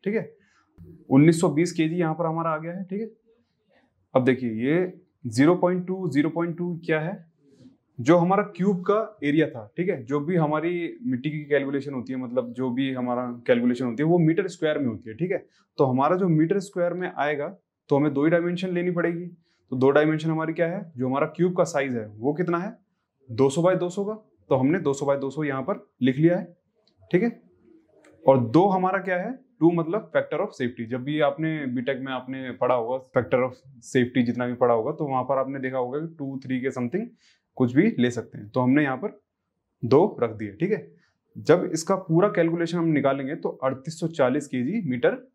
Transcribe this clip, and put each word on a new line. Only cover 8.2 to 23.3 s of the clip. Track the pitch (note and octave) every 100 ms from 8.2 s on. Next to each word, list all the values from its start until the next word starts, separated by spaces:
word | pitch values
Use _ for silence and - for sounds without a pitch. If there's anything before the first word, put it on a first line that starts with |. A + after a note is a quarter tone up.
| F3 G3 G3+ -
क्यूब | F#3 F#3
का | F#3 G#3 A3 -
एरिया | C#3+ D3+ D3+
था। | B2 G#2+ -
ठीक | F#3
है, | E3 A#2
जो | D3
भी | D3 F3+
हमारी | D3+ D3+ E3 F3 E3 -
मिट्टी | A#2+ B2+ D3
की | D3+ D3
कैलकुलेशन | C#3+ C3+ C#3+ C#3
होती | C3+ A#2
है, | C3
मतलब | B2+ B2 A#2+
जो | A#2 C3
भी | A#2+ C3+
हमारा | B2+ B2 B2 B2 A#2+ A#2+
कैलकुलेशन | B2 B2 B2 B2+
होती | A2+
है | D#3
वो | F3
मीटर | D#3 E3 F#3+
स्क्वायर | - D#3 D3+
में | C3+
होती | G2+ A2+
है। | A2
ठीक | F3+
है, | F3+ - _ _ -
तो | C#3+
हमारा | B2+ C#3 F#3
जो | F#3+
मीटर | D#3 E3 G3
स्क्वायर | F#3+ F3+ F3
में | F3 F3+
आएगा | - C#3+ D3+ D3+ G3+ _ _ _
तो | C#3
हमें | D3
दो | C3+
ही | D3+
डायमेंशन | E3+ F3 F3 F#3
लेनी | F3 F3+
पड़ेगी। | F3 E3+ E3+ F3 - _ _ _
तो | C3
दो | C3
डायमेंशन | C#3+ D#3 D#3 D#3+
हमारी | D#3+ D#3+
क्या | E3 E3
है, | F#3+ E3+ A#2+
जो | B2+
हमारा | C3 D#3
क्यूब | - F3+ F3
का | -
साइज | C#3+ C#3 B2
है | G#2
वो | G#2 B2
कितना | D3+ E3+ E3+
है, | G3 A#3+ _ _ _ _
दो | _